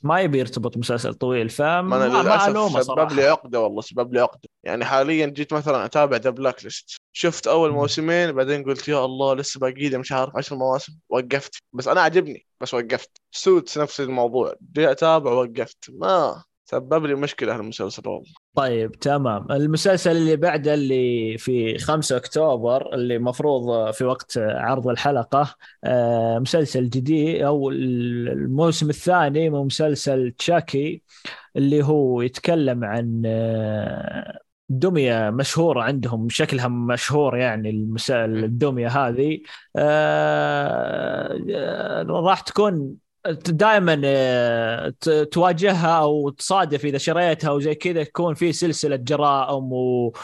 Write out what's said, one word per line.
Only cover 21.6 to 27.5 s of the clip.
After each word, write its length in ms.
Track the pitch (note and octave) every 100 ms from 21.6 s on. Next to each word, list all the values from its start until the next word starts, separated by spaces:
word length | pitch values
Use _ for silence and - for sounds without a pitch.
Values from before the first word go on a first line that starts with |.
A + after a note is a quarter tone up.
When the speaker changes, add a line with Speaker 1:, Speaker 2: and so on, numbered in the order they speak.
| A2+ A2
Speaker 1:
خمسة 380 | - D#3 D3 B2
أكتوبر، 800 | - D3+ D#3 B2 A#2 C3 -
اللي 240 | C3+ B2 A#2
مفروض 720 | B2 B2 D3 C3+ A#2+ A#2 A2
في 140 | G#2+
وقت 340 | B2+ C3 - B2
عرض 500 | G#2+ - A#2+ C3 B2
الحلقة، 680 | C3 C#3+ C#3 A#2 C#3 C#3 - - -
آه، 540 | - B2 A#2 A#2 A2+ A#2
مسلسل 520 | C3 E3 D3 C3+ B2+
جديد، 520 | C3 B2+ D#3 D3+ E3
أو 280 | C#3+